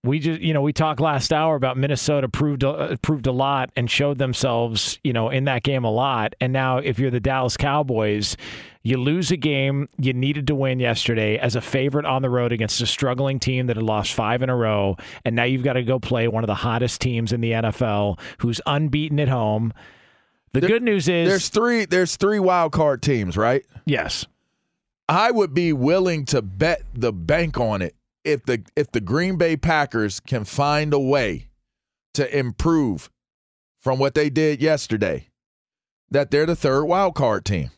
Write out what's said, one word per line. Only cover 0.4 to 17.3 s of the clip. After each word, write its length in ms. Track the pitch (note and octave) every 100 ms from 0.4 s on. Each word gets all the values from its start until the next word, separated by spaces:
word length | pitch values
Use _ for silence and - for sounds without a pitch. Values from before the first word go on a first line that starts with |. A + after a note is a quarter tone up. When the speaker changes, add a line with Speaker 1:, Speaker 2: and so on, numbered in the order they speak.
Speaker 1:
you 100 | D#3+
know, 80 | D#3
we 140 | C#3+
talked 260 | - D#3 C#3
last 320 | D#3+ C#3+ -
hour 240 | D3+ D#3+ D3+
about 220 | C3 B2+
Minnesota 500 | C#3 C#3+ - D3 C3
proved, 360 | - D3+ C#3
uh, 320 | C3+ D#3 D3+ -
proved 260 | - D#3 B2+
a 60 |
lot 380 | B2+ C3+ C#3 B2+ -
and 140 | A#2+
showed 280 | - C#3+ C#3
themselves, 800 | C3 B2 C#3 A#2 A#2 A2 - -
you 120 | C#3
know, 160 | A#2 A2+
in 140 | C3+
that 180 | C#3 B2
game 220 | C#3 C3+
a 60 | A#2
lot. 440 | G#2+ C#3 B2 G#2+ -
And 140 | B2+
now 240 | C3 C3 B2+
if 220 | - A#2
you're 120 | C3+
the 80 | B2
Dallas 380 | A2 C3 B2+ -
Cowboys, 800 | D3 D3 C#3+ A2+ A2 G#2 G2+ - - - - -
you 160 | A2+ B2+
lose 320 | B2+ E3 E3+
a 80 | F3+
game 500 | D3+ C#3 C3+ C#3 D3 -
you 160 | C3
needed 340 | B2 C3+ D3 C3+
to 60 |
win 240 | C#3+ C3+ B2+
yesterday 600 | B2 A2+ - A2+ G#2+ G#2+
as 180 | B2 A2+
a 60 |
favorite 420 | - C#3 C3+ C#3
on 160 | D3 C3
the 100 | C3
road 220 | B2 A#2+
against 300 | A#2+ G#2+ -
a 40 | A#2
struggling 540 | - C3+ B2 C#3 C3+
team 280 | B2+ B2+ B2+
that 80 | A2
had 100 | A2
lost 260 | G#2+ G2+
five 300 | - G#2+ B2
in 80 | B2+
a 60 | B2+
row. 400 | A2+ G#2 G2 F#2 - -
And 100 | B2
now 100 | A#2
you've 200 | B2 C3
gotta 180 | C3 B2+
go 160 | A#2+ C3
play 300 | - B2 A#2
one 160 | A2
of 40 | A2+
the 60 |
hottest 460 | G2 A#2 A2+ A#2+ -
teams 320 | C3 A#2 A2+